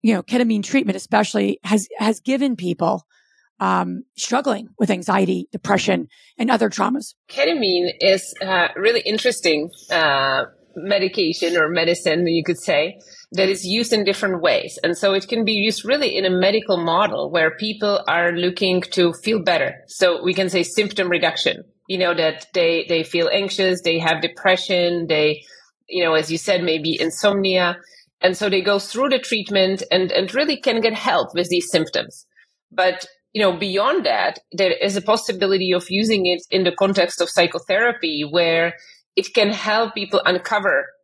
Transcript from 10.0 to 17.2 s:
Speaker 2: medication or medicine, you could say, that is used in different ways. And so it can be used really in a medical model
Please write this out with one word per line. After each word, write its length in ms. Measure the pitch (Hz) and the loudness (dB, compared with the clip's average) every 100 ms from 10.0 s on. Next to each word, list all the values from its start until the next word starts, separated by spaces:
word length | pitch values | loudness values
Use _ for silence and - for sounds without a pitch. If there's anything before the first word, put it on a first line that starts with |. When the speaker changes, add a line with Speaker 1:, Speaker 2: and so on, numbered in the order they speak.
| 156 139 135 135 - _ _ - | 2 2 0 -2 -4 _ _ -12
Speaker 2:
medication 760 | 180 202 190 196 165 165 170 175 | -2 0 0 0 -2 0 0 2
or 100 | 156 | 2
medicine, 600 | 170 165 170 170 160 175 | 2 0 0 0 0 2
you 160 | 165 | 0
could 160 | 156 165 | 0 -4
say, 400 | - 147 165 - - - - | 0 0 0 -6 -20 -20 -8
that 180 | - 190 | -2 0
is 160 | 190 180 | 0 -2
used 260 | 214 226 | -4 0
in 120 | 220 | 0
different 400 | 196 196 202 180 | 0 0 -2 0
ways. 340 | 165 113 - - | 2 0 -2 -4
And 120 | 170 170 | -4 0
so 180 | 202 | 0
it 140 | 196 190 | 0 -2
can 160 | 226 | -2
be 100 | 220 | 0
used 300 | 214 214 214 | 0 0 -2
really 320 | 202 285 269 - | -2 0 0 0
in 80 | |
a 60 | 185 | 0
medical 480 | 185 185 220 208 180 | 2 2 2 0 -2
model 540 | 165 165 208 - | 2 2 0 -2